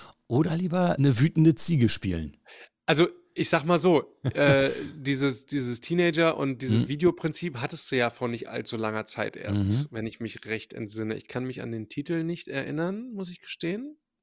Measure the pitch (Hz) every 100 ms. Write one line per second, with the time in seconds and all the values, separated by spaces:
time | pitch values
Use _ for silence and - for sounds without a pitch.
0 | - _ - 127 160 160 180 180 180 151
1 | 139 113 156 - 160 160 - 156 113 -
2 | 95 85 78 - _ - - _ - 151
3 | 175 - _ - - 165 151 170 147 160
4 | - _ 135 - 143 139 135 - - 156
5 | 135 135 139 120 - 147 123 117 - 175
6 | 175 156 165 - 139 123 131 110 123 147
7 | 175 170 160 - 175 123 139 165 - 131
8 | 120 - 123 117 - 120 113 113 110 110
9 | 110 - 104 - 107 101 98 117 147 113
10 | 110 - 113 - 107 110 - - 107 110
11 | 110 110 - 127 127 127 120 113 107 -
12 | 143 165 165 170 - 135 - 147 170 202
13 | 254 208 180 180 - - 170 202 285 302
14 | _ _